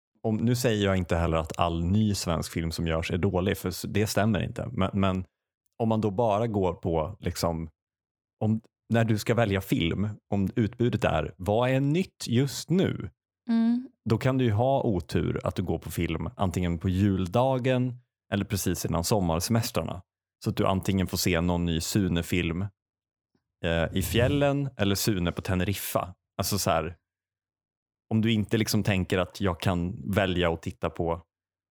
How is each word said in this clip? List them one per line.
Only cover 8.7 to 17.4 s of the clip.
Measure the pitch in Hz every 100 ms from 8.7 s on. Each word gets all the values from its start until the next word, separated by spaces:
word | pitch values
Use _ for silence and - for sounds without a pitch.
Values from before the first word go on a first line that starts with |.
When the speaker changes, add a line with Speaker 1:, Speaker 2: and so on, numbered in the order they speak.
| _ -
Speaker 1:
när | 117
du | 110 104
ska | -
välja | 113 107 98
film, | - 131 82 90 107 104 -
om | 101 92 -
utbudet | 104 - 117 101
är, | 85 80 76 -
vad | 92 110 127
är | 131
nytt | 139 165 190 - -
just | 117 139 - -
nu? | 180 - - - - _ _ -
Speaker 2:
Mm. | 226 233 240 262 _
Speaker 1:
Då | - 110
kan | 131 131
du |
ju | 123
ha | 104 131 139
otur | 120 90 - 90 85 -
att | - -
du |
går | 87 82
på | -
film | 90 82 80 82 -
antingen | 95 92 90 85
på | 95
juldagen | 92 101 92 90 120